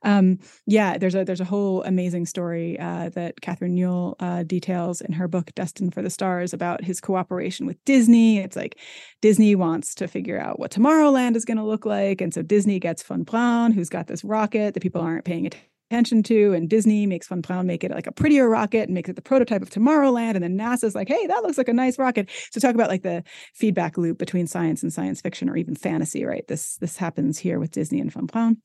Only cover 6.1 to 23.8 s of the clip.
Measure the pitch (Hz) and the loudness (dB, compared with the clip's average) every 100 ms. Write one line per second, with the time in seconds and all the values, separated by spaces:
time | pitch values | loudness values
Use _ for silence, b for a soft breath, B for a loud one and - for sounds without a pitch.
6.1 | - 190 180 180 185 175 170 170 180 - | -4 -4 -2 -6 -4 -4 -4 -6 -8 -4
7.1 | 185 180 180 185 - 180 180 - 269 226 | -4 -2 -6 -6 -6 -8 -6 4 6 8
8.1 | 233 226 208 190 - - - B B B | 8 8 4 -2 -8 -10 -10 B B B
9.1 | B 214 208 214 196 175 165 - - 175 | B 4 8 6 6 2 -2 -6 -8 -8
10.1 | - - 98 57 - - 196 262 320 294 | -8 -6 -6 -6 -6 -4 2 4 6 6
11.1 | 269 247 226 226 220 214 214 220 202 196 | 4 2 0 0 -2 -2 -2 -2 0 0
12.1 | 190 175 175 165 208 202 190 175 170 - | 0 -2 -4 2 2 4 0 -2 -6 -6
13.1 | 175 165 226 240 233 233 208 170 180 - | -6 -2 0 2 4 4 2 0 -6 -8
14.1 | 170 202 220 214 214 208 185 180 175 170 | -10 -4 -2 0 0 -2 -2 -4 -4 -4
15.1 | 165 - 170 190 - _ _ _ 233 233 | -4 -6 -4 -6 -8 _ _ _ 0 2
16.1 | 226 202 226 208 175 165 220 214 208 202 | 2 4 4 4 2 2 4 4 2 0
17.1 | 175 - 180 160 180 185 170 180 - - | -4 -6 -8 -4 -2 -2 -2 -6 -6 -8
18.1 | - 311 285 240 220 208 220 214 180 180 | 0 4 6 6 4 2 0 0 -4 -4
19.1 | 180 - 269 240 202 92 - 240 311 277 | -10 0 2 2 0 -2 0 4 4 4
20.1 | 240 226 196 170 190 226 247 220 208 196 | 2 0 -2 -2 -2 -2 0 -2 -2 -2
21.1 | 320 381 403 427 269 254 233 254 254 254 | -2 0 -2 -2 0 0 2 2 0 0
22.1 | 240 190 B B 226 247 233 220 185 185 | 0 -4 B B 0 2 2 2 0 -2
23.1 | 170 - B B - 220 180 | -6 -8 B B -2 0 2